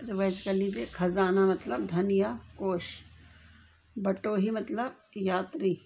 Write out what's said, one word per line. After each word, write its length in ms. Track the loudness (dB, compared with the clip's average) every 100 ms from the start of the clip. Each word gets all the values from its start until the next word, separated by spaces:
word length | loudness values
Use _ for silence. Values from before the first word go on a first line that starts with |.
revise 400 | -6 -2 0 -2
कर 120 | -2
लीजिए। 320 | 0 0 -2 -6
खजाना 600 | -2 0 2 4 6 4
मतलब 400 | 4 -2 -4 -2
धन 240 | 0 2
या 220 | 4 2 -2 -12 -6
कोष। 320 | -2 -2 -4 -14 -20 -20 -20 -20 -20 -20 -20 _ _ -4
बटोही 540 | -2 -2 -2 0 0
मतलब 580 | 0 -4 -4 -4 -8 _ -4
यात्री। 560 | 0 0 -2 -2 -2 -2